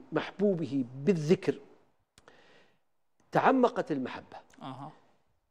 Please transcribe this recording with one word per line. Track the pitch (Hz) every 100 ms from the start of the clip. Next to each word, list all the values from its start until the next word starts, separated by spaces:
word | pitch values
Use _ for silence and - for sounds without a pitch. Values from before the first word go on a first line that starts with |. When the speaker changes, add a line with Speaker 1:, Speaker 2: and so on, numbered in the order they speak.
| -
Speaker 1:
محبوبه | 151 - - 202 180 147 139 120 131
بالذكر | 143 175 151 185 - - - - _ _ _ _ - - _ - _ _ _ _ _ _ _
تعمقت | - 160 262 240 185 -
المحبة. | 147 123 - - - - -
Speaker 2:
أها. | - 123 143 - _ _ _ _ _